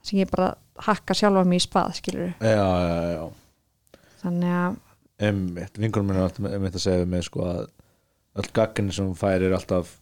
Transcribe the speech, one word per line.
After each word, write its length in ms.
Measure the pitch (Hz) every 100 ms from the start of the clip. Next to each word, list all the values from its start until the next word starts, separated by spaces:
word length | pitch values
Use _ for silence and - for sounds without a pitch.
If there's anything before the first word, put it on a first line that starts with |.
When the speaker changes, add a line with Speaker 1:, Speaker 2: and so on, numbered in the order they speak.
| -
Speaker 1:
sem 140 | 196
ég 100 | 185
bara 240 | - 185 - _ -
hakka 340 | - 208 -
sjálfa 320 | 185 208 196 185
mig 160 | 180
í 60 | -
spað, 260 | 196 175
skilurðu. 400 | - - - 175 170
Speaker 2:
Já, 180 | 110 107
já, 540 | 98 90 87 85 87
já. 160 | 82 82 - _ _ _ _ _ - _ _
Speaker 1:
Þannig 260 | 180 175 175
að 260 | 175 180 - - _ _ -
Speaker 2:
Einmitt, 580 | 104 101 92 87 90 -
vinkonum 300 | 110 107 98
mín 80 | 95
er 60 | 92
alltaf 260 | - 101
einmitt 240 | 101 95 90
að 60 |
segja 240 | 95 90 90
við 20 |
mig, 160 | 90
sko, 180 | 85 - 90
að 240 | 87 - _ _ _ _ _ _ -
öll 140 | -
gagnrýni 400 | - 110 - 101
sem 140 | 92 95
hún 100 | 90
fær 260 | 101 92 92
er 80 |
alltaf 460 | 92 - 92 82 -